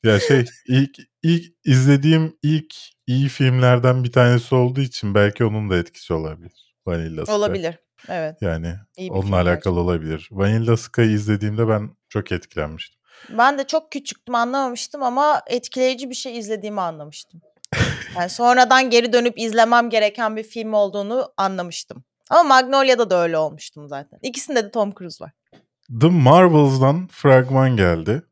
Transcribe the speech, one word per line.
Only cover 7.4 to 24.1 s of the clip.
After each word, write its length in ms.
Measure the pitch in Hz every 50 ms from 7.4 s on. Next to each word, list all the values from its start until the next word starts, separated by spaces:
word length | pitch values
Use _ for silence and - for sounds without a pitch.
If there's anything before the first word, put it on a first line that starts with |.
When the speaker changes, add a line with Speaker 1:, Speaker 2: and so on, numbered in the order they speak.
| 208 208 - 196 165 160 170 _ _ _ _ _ _ -
Speaker 2:
evet. 280 | 196 175 160 156 160 _
Speaker 1:
Yani 320 | - 87 82 80 82 85 85 98 - _ _
Speaker 2:
İyi 120 | - 185 185
bir 40 | -
Speaker 1:
onunla 80 | 98 95
Speaker 2:
film 80 | 101 98
Speaker 1:
alakalı 200 | 90 87 90 90
Speaker 2:
gerçekten. 160 | 82 - 98
Speaker 1:
olabilir. 560 | 90 87 87 90 87 82 80 78 78 78 - -
Vanilla 460 | - 95 98 101 110 113 117 117 117
Sky'ı 280 | 113 - - - - 117 113
izlediğimde 560 | 107 104 104 104 107 104 107 107 104 107 117
ben 220 | 110 110 104 107 - _ _ _ _
çok 220 | - 107 98 -
etkilenmiştim. 680 | 92 85 - _ _ 82 76 76 78 82 - - _ _ _ _ _ _ - -
Speaker 2:
Ben 280 | 220 220 240 269 285
de 100 | 269 277
çok 240 | 277 311 320 311 _
küçüktüm, 440 | - 285 - - - _ _ - 247
anlamamıştım 680 | 233 233 240 254 277 269 254 240 233 - - - 285 277
ama 380 | 240 247 262 294 302 294 - -
etkileyici 640 | - - 247 240 - - 254 254 254 262 233 277 254
bir 60 | 254
şey 220 | - - 269 233
izlediğimi 440 | 240 214 202 220 208 190 214 208 202
anlamıştım. 600 | 185 170 160 156 147 151 147 - - _ _ 165 _ _ _ _ - _ -
Speaker 1:
<laughs> 60 | - - - - - - - -
Speaker 2:
Yani 140 | 180 175 180
sonradan 600 | - - 240 240 247 254 254 226 262 262 262 254
geri 240 | 233 233 233 233 214
dönüp 260 | 247 240 240 233 -
izlemem 500 | 226 226 214 233 226 226 240 240 233 240
gereken 460 | 226 220 214 208 208 - 233 214 220
bir 80 | 220 220
film 300 | 220 - 233 220 220 220
olduğunu 600 | 208 208 196 196 208 196 202 233 262 254 - _
anlamıştım. 680 | - 196 190 190 185 180 175 165 - - _ - 135 _ _ _ _ _ _
Ama 140 | - 330 349
Magnolia'da 680 | 294 269 262 254 247 269 269 269 262 247 233 233 196
da 140 | 185 175 170
öyle 140 | 165 165
olmuştum 500 | 156 156 151 156 151 - - _ 156 147 143
zaten. 300 | 143 139 147 _